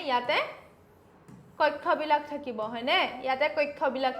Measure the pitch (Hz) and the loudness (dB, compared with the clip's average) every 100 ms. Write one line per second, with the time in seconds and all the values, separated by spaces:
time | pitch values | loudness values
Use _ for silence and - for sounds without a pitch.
0 | 320 247 233 359 622 - - - - - | 0 0 2 0 -2 -6 -20 -20 -20 -20
1 | - - - - - - 302 294 339 302 | -20 -20 -20 -20 -10 0 2 2 0 0
2 | 311 294 294 294 285 214 214 233 247 370 | 4 2 2 -8 -8 -6 -6 -4 0 2
3 | 269 254 262 262 302 302 294 - 294 254 | 2 -2 -2 0 2 2 -2 0 -2 0
4 | 269 | 0